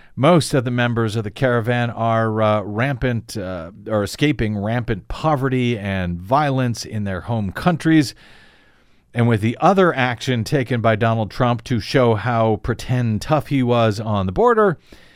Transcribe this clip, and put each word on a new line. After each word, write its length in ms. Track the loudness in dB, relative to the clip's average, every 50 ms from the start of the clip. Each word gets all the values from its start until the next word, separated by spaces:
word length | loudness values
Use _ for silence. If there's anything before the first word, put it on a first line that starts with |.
| -20 -14 -4 2
Most 360 | 4 6 6 6 4 2 0
of 100 | -2 0
the 60 | 0
members 440 | 0 0 0 0 0 0 0 0 -2
of 100 | -2 -4
the 60 | -6
caravan 600 | -4 -2 0 2 2 2 0 0 0 0 0 -2
are, 500 | -2 -2 0 0 2 2 0 0 0 2
uh, 220 | 2 2 2 0
rampant, 760 | -2 -4 -4 -2 -2 -2 -2 -2 -2 -2 -2 -4 -6 -8 -10
uh, 360 | -8 -8 -6 -8 -8 -10 -12 -16 -16 -8 -4
are 120 | -2 -2
escaping 540 | -2 -2 -2 -2 -2 0 0 0 -2 -2 -2
rampant 520 | -4 -2 -2 -2 -2 -2 -4 -6 -6 -6 -10
poverty 680 | -10 -4 -2 -2 0 0 0 -2 0 0 0 -2 -2 -2
and 400 | -4 -4 -4 -2 -2 -4 -4 -6
violence 680 | -4 0 0 0 2 0 0 0 -2 -2 -4 -6 -8
in 180 | -8 -6 -6 -4
their 160 | -4 -6 -6
home 320 | -6 -4 -4 -4 -4 -6
countries. 640 | -6 -2 0 0 0 2 2 4 4 4 4 2 -4 -12 -20 -20 -20 -20 -20 -20 _ _ _ _ _ _ _ _ _ _ _ _
And 160 | -2 0 2 2
with 140 | 2 2
the 160 | 0 -2 -2 2
other 340 | 2 4 4 6 4 4 2
action 480 | 2 0 -2 -2 -4 -4 -2 -2 -2
taken 380 | -2 0 0 -2 0 -2 -2 0
by 160 | 2 2 2
Donald 340 | 2 2 0 0 0 -2 -4
Trump 340 | -2 0 0 0 0 -2 -2
to 160 | -4 -4 -4
show 340 | -2 0 2 4 4 4 2
how 420 | 2 0 -2 0 2 2 2 0
pretend 640 | 0 -2 -4 -6 -4 -4 -2 -2 0 0 0 -2 -2
tough 280 | -2 0 0 0 0 0
he 140 | 0 0
was 380 | 2 2 2 4 2 2 0 -2
on 240 | -4 -2 -2 -2 -2
the 80 | -2
border, 460 | 0 2 2 4 4 4 4 2 2 -2 _ _ -20 -20 -20 -20 _